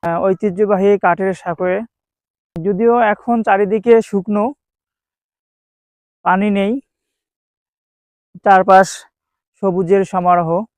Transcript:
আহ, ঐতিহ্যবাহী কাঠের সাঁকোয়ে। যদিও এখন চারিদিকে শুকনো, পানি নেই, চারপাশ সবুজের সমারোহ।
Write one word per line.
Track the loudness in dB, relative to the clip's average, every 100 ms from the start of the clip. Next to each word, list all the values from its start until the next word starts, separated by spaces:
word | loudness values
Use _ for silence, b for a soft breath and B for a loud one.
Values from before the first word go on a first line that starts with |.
আহ, | -6 -4
ঐতিহ্যবাহী | -2 -2 -4 -2 -2 0 2 2
কাঠের | 0 0 -2
সাঁকোয়ে। | -4 -8 -6 -4 -4 -6 _ _ _ _ _ _ -8
যদিও | -6 0 2 2
এখন | 0 -2 -2 -2
চারিদিকে | 0 0 0 -2 2 2
শুকনো, | 2 -6 -4 -4 -4 -6 _ _ _ _ _ _ _ _ _ _ _ _ _ _ _ _
পানি | -2 0 0
নেই, | 0 -2 -4 -8 _ _ _ _ _ _ _ _ _ _ _ _ _ _ -6
চারপাশ | 2 4 6 4 4 -2 -20 _ _ _ _ _
সবুজের | -4 -2 0 0
সমারোহ। | 0 -2 2 2 2 -4 -6